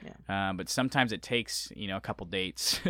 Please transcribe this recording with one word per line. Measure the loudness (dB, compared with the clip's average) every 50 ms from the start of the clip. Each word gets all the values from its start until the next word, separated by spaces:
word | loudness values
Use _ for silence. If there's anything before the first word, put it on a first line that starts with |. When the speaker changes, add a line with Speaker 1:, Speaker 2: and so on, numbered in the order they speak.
| -16
Speaker 1:
Yeah. | -16 -16 -10 -6 -2 0 0 2 0
Speaker 2:
Um, | 0
but | -2 -2 -2
sometimes | 0 2 2 4 6 4 4 4 4
it | -2
takes, | -2 0 0 0 0 0 -4 -6 -6 -6 -8
you | -8 -4 -4
know, | -4 -2
a |
couple | -2 -4 -4 -4 -4
dates, | -4 -2 -2 -2 -2 -2 -2 0 0 2 2 2